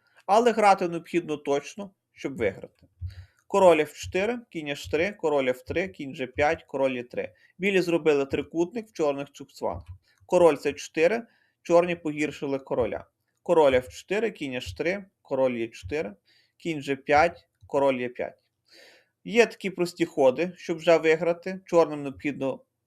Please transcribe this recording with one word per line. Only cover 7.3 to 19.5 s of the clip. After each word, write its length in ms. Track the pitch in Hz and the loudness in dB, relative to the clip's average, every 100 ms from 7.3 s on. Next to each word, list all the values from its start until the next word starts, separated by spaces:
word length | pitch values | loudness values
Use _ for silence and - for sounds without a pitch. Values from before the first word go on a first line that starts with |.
| _ _ - | _ _ -6
Білі 240 | 190 190 | 0 2
зробили 440 | 170 165 156 143 139 | 2 2 2 2 0
трикутник 640 | 147 - 165 175 233 220 | -4 -4 -4 -4 -4 -10
в 60 | |
чорних 380 | - 147 139 139 | -4 -2 -2 -8
цупцвангах. 680 | - 143 - 107 95 - - _ _ - | -16 -20 -10 -8 -8 -12 -20 _ _ -2
Король 320 | 180 170 143 | 4 6 4
С 160 | 147 | -2
чотири, 500 | 139 - - 165 226 233 _ _ _ | -6 -6 0 2 0 -6 _ _ _
чорні 340 | - 170 175 170 | 2 2 4 -2
погіршили 640 | 156 147 151 - 143 135 | -6 -4 -4 -4 -6 -6
короля. 460 | - 135 113 - - _ _ _ | -4 -4 -2 -4 -12 _ _ _
Король 300 | - 165 143 | 0 4 6
Ф 160 | 127 - | 4 0
чотири, 420 | - - 196 226 | -8 -6 -4 -4
кінь 300 | 185 143 123 | -6 -8 -8
Ш 140 | - - | -8 -6
три, 280 | 151 202 190 _ | -4 -4 -8 _
король 340 | _ 131 131 117 | _ 0 0 0
Е 120 | 113 | -6
чотири, 480 | - - 147 - 202 _ _ _ _ | -10 -8 -6 -6 -12 _ _ _ _
кінь 240 | 170 156 | -8 -6
Ж 140 | 139 139 | -4 -6
п'ять, 520 | - 147 170 170 _ _ - | 2 4 4 0 _ _ -6
король 320 | 143 139 127 | 0 2 2
Е 100 | 123 | -4
п'ять. 320 | - 80 - _ _ _ _ - _ _ _ | -6 -10 -10 _ _ _ _ -20 _ _ _
Є 220 | 175 220 | -2 2
такі 240 | 220 | 2